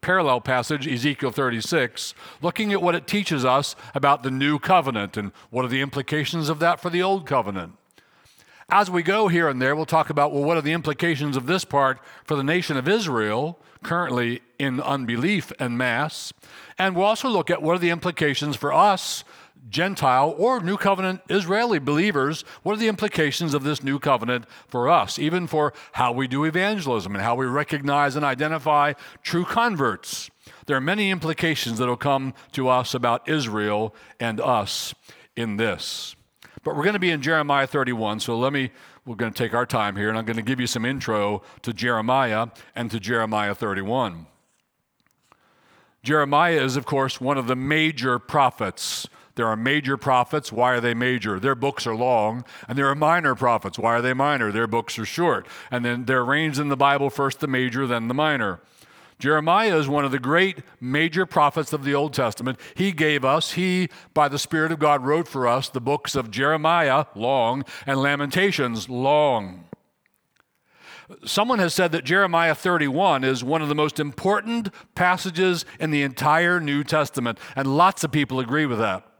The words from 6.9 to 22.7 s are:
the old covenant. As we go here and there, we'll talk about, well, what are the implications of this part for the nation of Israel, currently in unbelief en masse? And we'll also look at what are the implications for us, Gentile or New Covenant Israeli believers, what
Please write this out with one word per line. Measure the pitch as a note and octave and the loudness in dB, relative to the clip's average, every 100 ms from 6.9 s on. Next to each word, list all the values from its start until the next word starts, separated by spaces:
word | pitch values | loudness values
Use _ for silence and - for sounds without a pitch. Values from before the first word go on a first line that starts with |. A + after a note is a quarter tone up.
the | E3+ | -2
old | F#3 G3 | 0 -2
covenant. | D3 C#3 G#2 G2 F2 - _ _ _ _ _ _ _ - - | 0 -2 -2 -6 -10 -14 _ _ _ _ _ _ _ -20 0
As | G3 G3+ | 2 2
we | F3+ | 0
go | E3+ G3+ G#3+ | 2 2 4
here | E3+ E3 | 4 2
and | B2+ | 2
there, | C3 D3 | 0 0
we'll | D#3 | 2
talk | D#3+ D3+ | 0 2
about, | D3 D3 | 2 2
well, | C#3+ | 2
what | C#3+ E3 | 0 0
are | |
the | D3 | 0
implications | E3 D#3 D3 E3+ D3+ D3 C3+ | -2 -2 -2 0 0 -2 -2
of | B2+ | 0
this | F3+ | -2
part | - C#3 C3+ B2+ - - | 0 2 2 0 -8 -20
for | - | -4
the | D3+ | -2
nation | C3+ F3 E3+ C#3+ | 0 0 0 -2
of | B2+ | 2
Israel, | G#3+ F#3+ B2 G#2+ G#2+ D3+ E3+ - - | 0 2 0 0 0 -2 -8 -20 -16
currently | - E3+ F3+ B2 A#2+ A#2+ _ _ | -4 -2 0 0 -2 -4 _ _
in | C#3 B2+ | -4 -2
unbelief | - C#3 B2 A#2 D3+ G#3 - - | -2 -2 -2 -2 0 0 -2 -6
en | B2+ A#2+ | -4 0
masse? | B2+ A#2+ D3+ - - - - - - - | 0 0 -2 -6 -14 -16 -20 -20 -20 -2
And | F#3+ F3+ | -2 2
we'll | G3+ | 2
also | A3 C4+ | 2 0
look | G#3+ D#3+ | 0 0
at | F3 | -2
what | D3+ F3+ | 0 0
are | |
the | F3 | 2
implications | E3+ F3 F3 D3+ C3+ D3 B2+ | 0 -4 0 0 0 -2 -2
for | C#3+ | 0
us, | C#3+ G3+ F#3+ - - - - - _ B2+ | 4 6 4 -2 -8 -12 -20 -20 _ -8
Gentile | G#2 F3+ G3 C#3 B2+ E3 D3+ | -2 -2 0 2 4 4 2
or | G#3+ B3+ | 0 0
New | E3+ G3+ | -2 0
Covenant | G3+ F#3+ F#3+ F#3 - | 0 0 0 -4 -2
Israeli | F#3+ E3+ G3 A#3+ F#3+ | -2 0 0 2 0
believers, | C3+ D3 G3+ D#3 C3+ D#3+ - - | 0 0 2 2 0 -4 -10 -10
what | E3+ | -4